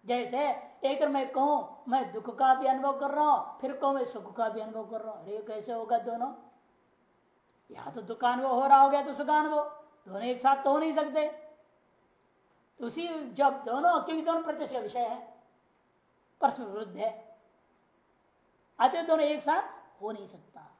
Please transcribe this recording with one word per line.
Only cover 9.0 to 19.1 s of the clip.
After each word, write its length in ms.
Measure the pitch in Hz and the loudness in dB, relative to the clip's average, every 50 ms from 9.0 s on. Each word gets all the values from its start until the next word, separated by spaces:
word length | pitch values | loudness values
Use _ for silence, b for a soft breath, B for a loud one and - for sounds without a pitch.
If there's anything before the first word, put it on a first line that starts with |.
| 277 | 0
तो 120 | 285 269 | 0 -4
सुख 120 | - 294 | -6 0
का 120 | - 302 302 | 2 4 4
अनुभव, 380 | 302 302 302 294 294 - - - - - _ _ _ - | 4 2 0 0 -2 -2 -6 -16 -20 -20 _ _ _ -12
दोनों 140 | 190 196 220 | -8 -6 -4
एक 160 | 247 247 247 | -4 -4 2
साथ 260 | 247 262 277 277 277 | 4 4 4 4 4
तो 60 | 277 | 2
हो 80 | 277 302 | 4 4
नहीं 140 | 320 320 294 | 2 0 0
सकते। 360 | 311 302 294 262 311 302 302 - - - - - _ _ _ _ _ _ _ _ _ _ _ _ _ _ _ _ _ _ _ _ _ _ _ _ _ | 0 -2 0 0 0 0 0 -2 -8 -16 -20 -20 _ _ _ _ _ _ _ _ _ _ _ _ _ _ _ _ _ _ _ _ _ _ _ _ _
तो 80 | 262 | -10
उसी 440 | 233 - 311 339 339 330 311 294 247 | -8 -8 -6 -6 -6 -6 -8 -8 -10
जब 320 | 196 214 277 277 277 262 - | 0 2 2 2 2 0 -6
दोनों, 380 | 226 233 269 302 349 349 294 | -4 -4 2 4 4 4 4
क्योंकि 220 | - - 320 320 311 | 0 -2 -4 -2 0
दोनों 200 | 339 330 330 330 | 0 0 0 0
प्रत्यक्ष 300 | 339 302 - 302 - 254 | -4 -4 -6 -6 -6 -6
का 60 | 247 | -6
विषय 220 | 214 208 - 247 | -6 -4 -4 -4
है, 340 | 240 220 233 240 - - - - _ _ _ _ _ _ _ _ _ _ _ _ _ _ _ _ _ _ _ _ | -4 -4 -4 -8 -10 -16 -20 -20 _ _ _ _ _ _ _ _ _ _ _ _ _ _ _ _ _ _ _ _
परस्पर 240 | - 269 - - 247 | 0 0 0 0 -10
विरुद्ध 320 | 202 196 208 220 190 180 | -10 -8 -10 -10 -10 -8
है, 420 | 185 208 226 - - - - - _ _ _ _ _ _ _ _ _ _ _ _ _ _ _ _ _ _ _ _ _ _ _ _ _ _ _ _ - | -4 -4 -4 -4 -6 -18 -20 -20 _ _ _ _ _ _ _ _ _ _ _ _ _ _ _ _ _ _ _ _ _ _ _ _ _ _ _ _ 2
अतः 240 | 226 269 - 339 330 | 2 2 2 0 0
दोनों 220 | 330 | 2